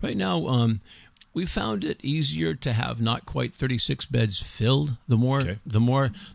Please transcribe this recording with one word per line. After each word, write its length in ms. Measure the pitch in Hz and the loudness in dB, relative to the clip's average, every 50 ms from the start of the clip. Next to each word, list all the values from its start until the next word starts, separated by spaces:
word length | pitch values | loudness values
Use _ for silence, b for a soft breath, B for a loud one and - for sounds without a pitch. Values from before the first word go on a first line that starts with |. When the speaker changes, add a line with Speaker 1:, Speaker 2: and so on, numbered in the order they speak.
| - | -6
Speaker 1:
Right 120 | - - | -4 -2
now, 300 | 196 190 190 180 165 147 | -2 0 0 0 0 0
um, 340 | - 127 120 120 113 110 101 B B B B B B B _ - _ - | 2 2 4 4 4 2 0 B B B B B B B _ -20 _ -6
we 140 | 156 185 | -6 -4
found 360 | 165 - 202 180 113 214 196 190 | -4 -4 -2 -2 -2 -2 -2 -2
it 160 | - - - - | -4 -6 -4 -4
easier 480 | 139 147 160 151 139 151 156 160 160 160 | -2 -2 0 -2 -2 -2 -2 -2 -2 -2
to 180 | 131 - 135 | -2 -2 -2
have 300 | 113 107 - - 113 113 | 0 0 -2 -2 -2 -2
not 240 | 117 113 117 120 - | 0 0 0 -2 -6
quite 300 | - 139 135 127 120 - | -6 -6 -4 -4 -4 -4
thirty-six 500 | - 135 131 127 113 - - 135 - - | -4 -4 -2 -2 -2 -2 -4 -4 -6 -4
beds 340 | - 127 120 113 107 95 - | -2 0 0 2 0 0 -4
filled. 580 | - - - - 107 117 131 139 151 147 120 - - | -8 -10 -4 0 2 2 4 4 2 0 -4 -6 0
The 100 | - 123 | 2 4
more, 240 | 110 123 127 135 139 | 4 4 4 2 2
Speaker 2:
Okay. 180 | 135 123 98 104 - | 0 -2 -4 -6 -6
Speaker 1:
the 140 | - 113 110 | 0 2 4
more, 320 | 117 123 127 139 139 123 104 B B B | 4 6 4 4 2 2 -2 B B B